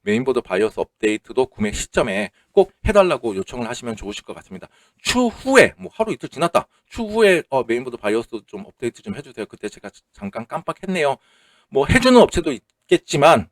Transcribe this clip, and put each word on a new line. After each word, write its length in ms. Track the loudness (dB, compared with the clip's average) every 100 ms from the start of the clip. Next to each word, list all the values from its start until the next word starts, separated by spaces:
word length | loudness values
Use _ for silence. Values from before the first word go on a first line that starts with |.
메인보드 400 | -2 -2 0 -2
바이오스 400 | -2 -2 -2 -2
업데이트도 640 | -8 _ -2 -2 -6 -4
구매 260 | -4 -4 -6
시점에 600 | -4 -4 -2 -2 -4 -6 _ _
꼭 220 | 0 0 _
해달라고 520 | 2 4 4 0 -4 -6
요청을 320 | -8 -10 -10
하시면 260 | -8 -10
좋으실 300 | -10 -10 -12
것 80 | -14
같습니다. 320 | -18 -16 -18 -18 _ _ _
추후에, 760 | -4 -2 -2 -4 2 4 4 0
뭐 120 | -18
하루 180 | -6 -6
이틀 160 | -6 -12
지났다, 400 | -4 -2 -2 -4 _ _
추후에, 560 | -10 -6 2 4 2 0
어, 140 | -4
메인보드 320 | -2 -4 -4
바이오스 460 | -8 -2 -4 -4 -14 _
좀 180 | -16
업데이트 360 | -16 _ -10 -10
좀 140 | -14
해주세요. 300 | -14 -14 -14
그때 240 | -14 -12 -14
제가 200 | -14 -20 _ _
잠깐 340 | _ -12 -12
깜빡했네요. 720 | -10 -10 -10 -10 -6 -2 -2 -2 _ _ _ _ _
뭐 160 | -2
해주는 340 | 4 4 8 8
업체도 320 | 6 2 -4
있겠지만 960 | -8 _ _ _ 0 0 4 6 4 0